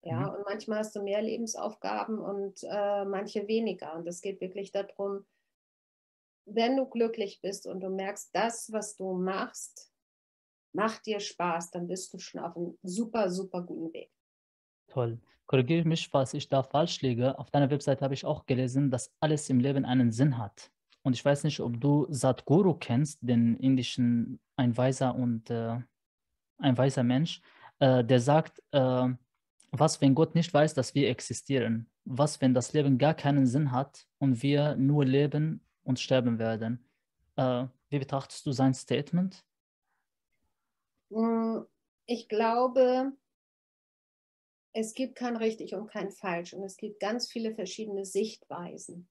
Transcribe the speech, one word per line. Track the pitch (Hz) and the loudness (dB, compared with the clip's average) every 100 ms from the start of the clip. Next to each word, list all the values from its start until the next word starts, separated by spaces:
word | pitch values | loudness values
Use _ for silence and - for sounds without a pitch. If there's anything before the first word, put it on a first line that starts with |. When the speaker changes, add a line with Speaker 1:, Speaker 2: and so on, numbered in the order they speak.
Speaker 1:
Ja, | 170 160 151 | -6 -4 -4
Speaker 2:
Mhm. | |
Speaker 1:
und | - 202 | -6 -8
manchmal | 208 214 214 | -8 -6 -4
hast | 220 208 | -4 -6
du | |
mehr | 202 202 | -4 -2
Lebensaufgaben | 220 226 226 - 214 214 190 214 208 220 | -2 -6 -6 -6 -8 -8 -6 -6 -4 -6
und, | - 202 196 196 | -6 -6 -8 -10
äh, | - 208 202 202 196 | -8 -4 -2 -2 -2
manche | 190 208 220 202 | -4 -4 -6 -2
weniger. | 220 226 185 147 160 | -2 0 -4 -8 -10
Und | 170 | -10
es | 180 | -10
geht | 202 190 | -10 -8
wirklich | 185 190 196 | -10 -10 -8
darum, | 202 196 - 196 196 - _ _ _ _ _ _ _ _ _ _ _ - | -6 -8 -8 -8 -8 -12 _ _ _ _ _ _ _ _ _ _ _ -8
wenn | 214 233 269 | -2 0 0
du | 262 | -2
glücklich | 233 226 226 202 - | -2 -2 -2 -8 -8
bist | 185 196 - | -10 -10 -10
und | 185 | -8
du | 190 | -6
merkst, | 190 190 202 - | -6 -6 -10 -6
das, | 180 220 226 - | -2 -2 -4 -8
was | 220 208 - | -8 -8 -10
du | 190 | -6
machst, | 185 185 190 - - - - - _ _ _ _ _ _ _ _ | -4 -2 -4 -6 -10 -16 -18 -20 _ _ _ _ _ _ _ _
macht | 165 220 220 - | -2 -2 -2 -6
dir | 208 | -6
Spaß, | 202 - 180 165 175 | -6 -4 -2 -2 -6
dann | 180 175 | -8 -6
bist | 180 - | -8 -10
du | 185 | -14
schon | - - | -14 -10
auf | 165 175 | -10 -8
einem | 175 - | -10 -10
super, | 185 180 226 226 196 | -10 -6 -4 -2 -2
super | 180 190 180 | -2 -6 -8
guten | 175 160 165 | -8 -10 -10
Weg. | 165 - _ _ _ _ _ _ _ _ | -10 -16 _ _ _ _ _ _ _ _
Speaker 2:
Toll. | - 120 117 _ _ _ | -4 -4 -4 _ _ _
Korrigiere | 131 123 165 160 | 2 4 2 2
mich, | 160 - | 0 0
falls | 143 131 | 0 0
ich | 147 - | -4 0
da | 135 | 0
falsch | 135 143 175 - | 2 0 0 0
liege. | 131 117 123 135 | -2 2 0 -2
Auf | 127 | -2
deiner | 143 139 | 2 2
Webseite | 143 - 135 | 2 0 0
habe | 139 | 0
ich | 135 | -4
auch | - 151 - | -4 -6 -2
gelesen, | 123 127 131 143 | 0 0 2 0
dass | 123 - _ | 0 -6 _
alles | 156 151 - | 0 0 2
im | 131 | 2
Leben | 127 139 | 4 0
einen | 135 127 120 | 2 4 4
Sinn | 110 147 120 | 4 2 2
hat. | 104 - - _ _ _ | -4 -12 -20 _ _ _
Und | - | -2
ich | 120 | 0
weiß | 143 143 | 2 2
nicht, | 151 147 | 2 -2
ob | - 117 | -4 0
du | 139 147 147 | 2 4 2
Sadhguru | 135 135 127 - 147 190 | 2 2 2 4 6 6
kennst, | 156 - 120 151 - | 2 0 0 0 -4
den | 120 120 117 117 | 0 4 4 4
indischen, | 131 131 120 - 120 120 117 - _ - | 4 2 0 0 2 2 0 -8 _ 0
ein | 123 113 | 0 4
weiser | 127 131 131 | 2 2 0
und, | 120 123 113 113 | 0 -2 -2 -4
äh, | 117 113 117 123 _ _ _ _ _ _ _ | -4 -4 -6 -8 _ _ _ _ _ _ _
ein | 139 123 | 0 4
weiser | 135 135 | 2 2
Mensch, | 123 127 165 - _ _ - _ | 2 2 0 -4 _ _ -20 _
äh, | 139 127 | 4 6
der | 117 127 | 6 4
sagt, | 120 151 160 - _ | 6 4 2 -8 _
äh, | 143 131 127 127 127 _ _ _ _ _ | 2 2 2 0 -2 _ _ _ _ _
„Was, | - 151 - | 2 2 4
wenn | 139 | 4
Gott | 131 160 165 | 6 4 2
nicht | 165 | 2
weiß, | 143 151 | 4 4
dass | 143 127 | 2 -2
wir | - 139 | 2 2
existieren? | 123 - 120 - 139 113 113 117 _ | 0 -6 -10 -2 0 2 -2 -4 _
Was, | - 123 143 - | -10 0 0 2
wenn | 131 | 2
das | 127 120 | 4 2
Leben | 156 139 131 | 0 4 4
gar | 143 | 4
keinen | 160 143 143 131 | 2 2 4 4
Sinn | 123 151 | 2 0
hat | 123 139 - _ _ | 0 -4 -8 _ _
und | 139 120 | 0 2
wir | 139 143 147 143 | 2 2 2 2
nur | 135 147 135 | 2 4 4
leben | 135 147 147 156 - _ _ | 4 2 2 -2 -4 _ _
und | - 127 | -4 -4
sterben | - 131 123 113 | 2 2 2 0
werden?“ | 113 113 110 123 _ _ _ _ _ - | -2 -2 -4 -6 _ _ _ _ _ -2
Äh, | 131 123 127 _ _ | 0 0 -4 _ _
wie | 143 | -6
betrachtest | 135 139 - - - | -2 -6 -6 -10 -6
du | |
sein | 123 131 | 2 2
Statement? | 131 - 123 - 170 185 - _ _ _ _ _ _ _ _ _ _ _ _ _ _ _ _ _ | 2 -2 -2 0 -2 -2 -6 _ _ _ _ _ _ _ _ _ _ _ _ _ _ _ _ _
Speaker 1:
Mm, | 214 226 226 226 220 226 _ _ _ - | -2 0 0 0 -4 -8 _ _ _ -8
ich | 240 - | -6 -4
glaube, | 214 226 240 254 247 254 254 269 269 _ _ _ _ _ _ _ _ _ _ _ _ _ _ _ | 0 2 2 2 4 4 4 0 -6 _ _ _ _ _ _ _ _ _ _ _ _ _ _ _
es | 226 220 | -6 -6
gibt | - 262 - | -4 -6 -4
kein | 247 233 | -6 -2
richtig | 220 220 190 | -4 -4 -8
und | 190 214 | -10 -10
kein | 214 196 | -8 -8
falsch | 196 196 170 175 | -8 -6 -6 -6
und | - | -10
es | 196 - | -12 -10
gibt | 214 208 | -14 -8
ganz | 196 233 240 | -6 -4 -6
viele | 240 220 | -6 -6
verschiedene | 220 196 - 214 196 | -6 -10 -8 -8 -8
Sichtweisen. | 190 196 220 - _ 165 175 151 - 175 180 | -6 -4 -4 -6 _ -12 -12 -14 -16 -18 -20